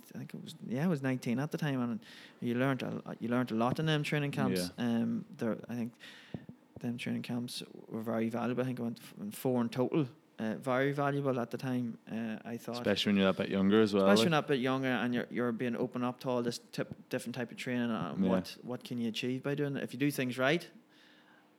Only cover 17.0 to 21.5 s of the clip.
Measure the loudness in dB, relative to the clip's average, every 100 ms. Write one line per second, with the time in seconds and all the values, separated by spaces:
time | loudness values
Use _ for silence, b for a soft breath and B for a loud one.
17 | -6 -6 -4 -6 -6 -6 -4 0 0 0
18 | -2 0 4 2 0 -8 -10 -8 -6 -4
19 | -2 -2 -2 -2 -2 -2 -2 -2 -4 0
20 | 0 0 -2 0 2 2 -2 -20 -20 b
21 | b b b b b